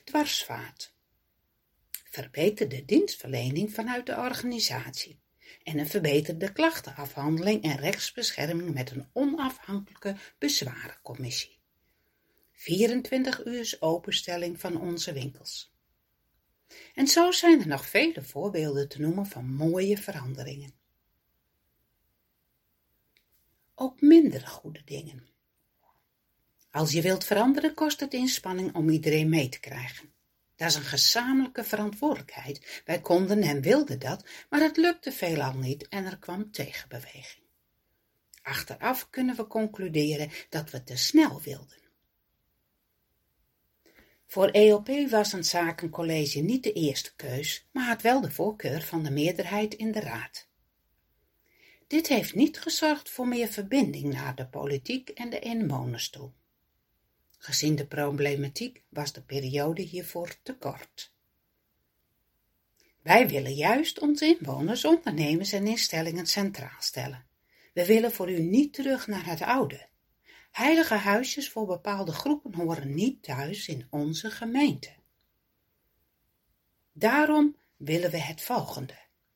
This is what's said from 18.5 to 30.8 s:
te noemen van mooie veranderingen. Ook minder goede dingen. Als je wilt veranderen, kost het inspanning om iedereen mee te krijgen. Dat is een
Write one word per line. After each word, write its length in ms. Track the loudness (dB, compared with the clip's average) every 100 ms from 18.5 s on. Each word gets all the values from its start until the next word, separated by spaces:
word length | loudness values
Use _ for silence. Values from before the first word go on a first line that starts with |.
| -2 0 0 -2
te 100 | -2
noemen 260 | -2 -2 -4
van 200 | -8 -6
mooie 520 | -2 0 2 0 0
veranderingen. 760 | -2 -10 -10 -10 -10 -12 -16 _ _ _ _ _ _ _ _ _ _ _ _ _ _ _ _ _ _ _ _ _ _ _ _ _ _ _ _ _ _ -8
Ook 260 | -8 4
minder 460 | 10 10 10 0 -10
goede 340 | -14 -14 -16 -14
dingen. 420 | -14 -14 -20 -20 _ _ _ _ _ _ _ _ _ _ _ _ _ _
Als 200 | -2 0
je 100 | 2
wilt 220 | 2 0
veranderen, 500 | 0 4 4 4 0
kost 260 | 0 -2 -2
het 140 | -4
inspanning 640 | -2 0 -2 -4 -4 -4 0
om 140 | 2
iedereen 400 | 2 2 2 4
mee 200 | 2 0
te 100 | -6
krijgen. 520 | -12 -10 -10 -12 -20 _ _ _ _ -6
Dat 120 | -2
is 80 |
een 60 | -2